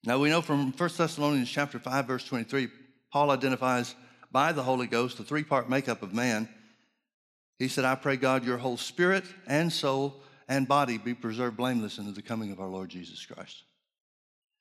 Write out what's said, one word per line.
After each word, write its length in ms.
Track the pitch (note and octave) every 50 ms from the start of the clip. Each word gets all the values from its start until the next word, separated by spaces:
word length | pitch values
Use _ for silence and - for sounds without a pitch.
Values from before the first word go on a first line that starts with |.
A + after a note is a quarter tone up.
| -
Now, 140 | A#2 B2 C3+
we 100 | D3 D3+
know 120 | D#3 E3+
from 300 | E3 - D3 C#3+ C#3 C3
First 260 | C3 - F3 E3 E3
Thessalonians 520 | - E3+ D#3 - D3 D3 D3 D3 C3+ B2 A#2+
chapter 300 | - C#3+ C#3+ C#3 - A#2+
five, 260 | - B2+ B2+ C#3 C3+
verse 160 | C3 C3 B2 -
twenty-three, 460 | - C3+ A#2+ A2+ - C#3 C#3 B2+ A2+ - - - - _ _ _ _
Paul 200 | - C#3+ D3 C#3+
identifies 640 | C#3 B2+ C3+ C3+ B2+ B2 C3 B2+ B2 B2 A#2+ - - - - - - _ - _
by 200 | - C3 C#3+ D#3+
the 120 | E3 C#3+ B2+
Holy 240 | B2+ C3 B2+ B2
Ghost 300 | G#2 A#2+ A#2 B2 B2 -
the 60 | - G#2+
three-part 460 | - D3 D3+ D3+ - D3 C3 A#2 B2
makeup 320 | C3 C#3 C#3 B2+ A2+ -
of 120 | G#2 F#2+ F#2
man. 340 | A#2 B2 B2+ A2+ G#2+ A2 - - - - _ _ _ _ _ _ _ _ _ _ _ _ _ _ _ _ _ _
He 100 | _ B2+ C3
said, 160 | C3 C#3+ C3
"I 100 | C3 C3
pray 220 | C3 - D3 C3+
God 280 | C3 C3+ C3 C3 C3 A#2+
your 120 | B2 B2
whole 200 | A#2 B2+ C3 B2
spirit 480 | A#2+ - - - - F3 F3+ F#3+ G3 F#3+ - - - -
and 240 | - C#3 D3+ E3+ E3+
soul 500 | D#3+ - - C#3 C3+ C3+ C#3 C#3 C#3 - - - - - _
and 200 | - C3 C#3 C3+
body 300 | B2+ C#3 C#3+ C#3+ B2 A#2 A2
be 160 | G#2 A#2+ B2
preserved 420 | - - A2+ A2 A#2 B2+ A#2+ A2+
blameless 400 | A2+ B2 B2+ B2 A#2 G#2+ G2+ -
into 140 | - G2+ G2+
the 100 | G2 G#2
coming 300 | - - A#2 A2+ A2 G2+
of 80 | G2 F2+
our 80 | F#2+
Lord 220 | F#2 F#2 F#2+ F#2+ E2+
Jesus 360 | E2 F2+ E2+ - - - -
Christ." 380 | - - - - - - - - _ _ _ _ _ _ _ _ _ _ _ _ _ _ _ _ _ _ _